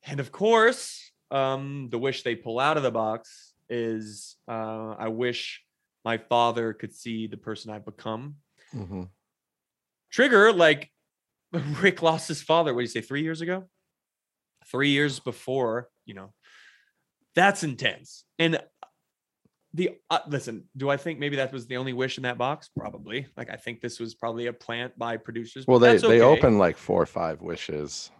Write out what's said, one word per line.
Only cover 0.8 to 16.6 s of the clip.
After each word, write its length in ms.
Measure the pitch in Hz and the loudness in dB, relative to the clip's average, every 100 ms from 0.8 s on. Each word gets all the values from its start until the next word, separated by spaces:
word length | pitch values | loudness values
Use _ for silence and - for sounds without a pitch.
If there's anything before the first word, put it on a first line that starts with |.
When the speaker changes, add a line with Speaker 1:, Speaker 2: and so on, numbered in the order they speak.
| - - - _ _ | -10 -16 -20 _ _
Speaker 1:
um, 580 | 139 135 135 139 143 127 | -2 0 -2 -6 -10 -6
the 80 | 117 | -2
wish 240 | 135 131 | -2 -2
they 140 | 127 117 | -6 -6
pull 220 | 120 117 | -6 -2
out 180 | 143 156 | 0 0
of 60 | |
the 80 | 131 | 0
box 640 | 113 110 113 _ - - _ _ | -2 -2 -4 _ -20 -20 _ _
is, 680 | 120 113 113 107 104 - _ - | -4 -4 -4 -8 -16 -20 _ -12
uh, 460 | 113 110 110 110 107 | -8 -8 -10 -12 -8
"I 100 | 113 | -6
wish 560 | 113 123 120 - - _ _ _ _ | -2 -4 -4 -10 -14 _ _ _ _
my 140 | 113 113 | -6 -6
father 560 | - 120 117 117 113 | 0 2 2 0 -4
could 180 | 107 107 | -6 -14
see 320 | - 117 113 110 | -12 -10 -8 -8
the 120 | 107 | -10
person 320 | - 104 110 | -12 -12 -12
I've 140 | 107 107 | -14 -16
become." 500 | 101 110 110 143 147 _ _ _ | -12 -10 -8 -10 -18 _ _ _
Speaker 2:
Mm-hmm. 300 | 127 92 95 92 _ _ _ _ _ _ _ _ _ _ | -12 -10 -10 -12 _ _ _ _ _ _ _ _ _ _
Speaker 1:
Trigger, 420 | - 269 220 214 | 2 6 8 6
like, 380 | 190 160 147 - _ _ _ _ | 8 6 4 -4 _ _ _ _
<laughs> 260 | _ _ | _ _
Rick 500 | 170 143 147 190 180 | -6 -4 0 0 2
lost 260 | 165 160 - | 0 0 -4
his 140 | 147 | -10
father, 320 | - 165 156 | 0 2 2
what 60 | 123 | -2
do 40 | |
you 40 | 120 | -4
say, 120 | 127 | -6
three 220 | - 139 | -6 -6
years 180 | 160 160 | -6 -6
ago? 280 | 165 185 185 _ _ _ _ _ _ _ _ _ _ | -6 -6 -10 _ _ _ _ _ _ _ _ _ _
Three 240 | 127 143 | -2 0
years 280 | 139 147 131 | 2 0 -2
before, 720 | 127 113 - 135 120 113 120 _ | -10 -10 -6 -4 -2 -4 -10 _
you 100 | - | -20
know, 180 | 98 98 _ _ _ | -20 -20 _ _ _